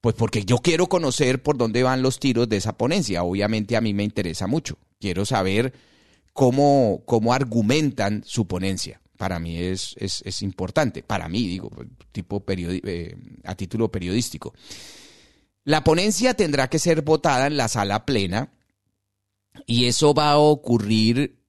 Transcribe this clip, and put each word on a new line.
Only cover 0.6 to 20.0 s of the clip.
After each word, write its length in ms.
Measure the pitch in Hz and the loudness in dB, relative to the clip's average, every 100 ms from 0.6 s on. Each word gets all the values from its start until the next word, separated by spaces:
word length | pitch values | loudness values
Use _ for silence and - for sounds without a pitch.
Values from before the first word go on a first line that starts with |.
| 175 160 175 | 2 2 2
conocer 540 | 185 151 - 127 127 | 2 0 0 0 2
por 160 | 147 139 | 0 0
dónde 240 | 117 117 | 0 2
van 200 | 127 131 | 2 2
los 160 | 131 - | 0 0
tiros 280 | 139 113 120 | 0 2 0
de 100 | 104 | 0
esa 200 | 107 - | -2 -2
ponencia. 460 | 120 190 113 85 | 0 0 0 -2
Obviamente 520 | 87 98 104 110 101 113 | -2 0 0 -2 -2 -2
a 60 | |
mí 120 | 110 | 0
me 100 | 101 | -2
interesa 420 | 104 - 90 80 95 | -2 -2 -4 -4 -2
mucho. 320 | 156 - 76 _ _ | -2 -4 -14 _ _
Quiero 260 | 101 90 101 | -6 -4 -2
saber 480 | 123 95 101 127 - _ _ _ _ _ - | 0 2 0 0 -6 _ _ _ _ _ 2
cómo, 640 | 127 135 143 139 113 87 - | 2 4 4 4 2 0 0
cómo 280 | 113 113 | 0 2
argumentan 880 | 127 131 117 107 147 147 - 101 104 | 0 0 0 2 2 0 -2 -2 -4
su 220 | - - 101 | -4 -4 -2
ponencia. 560 | 90 95 92 - - _ _ | -2 -4 -4 -8 -12 _ _
Para 220 | 95 87 | -6 -6
mí 180 | 82 82 | -6 -4
es, 380 | 90 95 - - | -4 -4 -8 -8
es, 240 | 98 - | -8 -8
es 200 | - - | -8 -8
importante, 580 | 98 - 92 - 135 67 | -8 -6 -4 0 -2 -4
para 260 | - 98 82 | -6 -6 -4
mí, 200 | 95 104 | -4 -2
digo, 240 | 92 - - - - - | -6 -10 -14 -18 -20 -14
tipo 340 | - 87 101 - | -14 -8 -8 -4
periodi-, 360 | 92 85 92 | -6 -4 -6
eh, 340 | 104 87 82 - - - | -6 -8 -10 -14 -20 -16
a 120 | - 92 | -12 -10
título 360 | 92 110 110 | -8 -2 -2
periodístico. 640 | 98 90 107 117 - - _ - - - - - - _ _ _ _ | -2 -2 -2 -4 -8 -14 _ -20 -20 -18 -20 -20 -20 _ _ _ _
La 200 | - 151 | 0 2
ponencia 520 | 160 165 208 185 254 240 | 4 4 2 2 0 2
tendrá 340 | 175 143 135 | 0 2 0
que 80 | 160 | 0
ser 240 | 170 160 | 2 0
votada 460 | 147 156 165 127 139 | 2 2 4 2 2
en 100 | 147 | 0
la 100 | 117 | -2
sala 380 | 117 98 104 - | 0 -2 -2 0
plena 480 | 120 95 98 147 _ _ _ _ _ _ _ _ _ _ - - | 0 0 -2 -6 _ _ _ _ _ _ _ _ _ _ -20 -2
y 200 | 117 120 | 2 2
eso 280 | 120 | 4